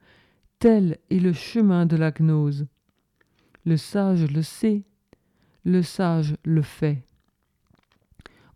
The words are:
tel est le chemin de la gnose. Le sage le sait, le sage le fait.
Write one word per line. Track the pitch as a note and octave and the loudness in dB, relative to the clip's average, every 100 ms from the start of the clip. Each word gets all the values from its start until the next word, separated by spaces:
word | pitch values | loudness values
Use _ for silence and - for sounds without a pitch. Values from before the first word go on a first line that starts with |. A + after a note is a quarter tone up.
| _ _ _ _ _ - | _ _ _ _ _ 0
tel | A#3 A3 F#3 - - | 2 4 2 -2 -4
est | F#3+ | 0
le | F3+ | 0
chemin | E3 - A#3 G#3 F3 E3+ | -2 -4 0 2 4 2
de | D#3+ | 2
la | D#3+ | 0
gnose. | D3+ D#3+ D#3 D3 C#3+ D3 _ _ _ _ _ _ _ _ _ E3+ | 0 2 2 0 -2 -8 _ _ _ _ _ _ _ _ _ -2
Le | D#3+ | -2
sage | - G3+ G3 F3+ D#3 | -2 -2 0 2 0
le | D3 | -2
sait, | D#3 - A3 G#3 G3 _ _ _ _ _ _ _ F3 | -6 -2 -2 -2 -6 _ _ _ _ _ _ _ -2
le | F#3 | 0
sage | F3 - F3+ E3 D3+ D3+ | 0 -2 -2 0 -2 -4
le | D#3+ D#3+ | -2 0
fait. | C#3+ - D3+ C#3+ - _ _ _ _ _ _ _ _ _ _ _ - _ _ | -2 -2 -4 -4 -8 _ _ _ _ _ _ _ _ _ _ _ -20 _ _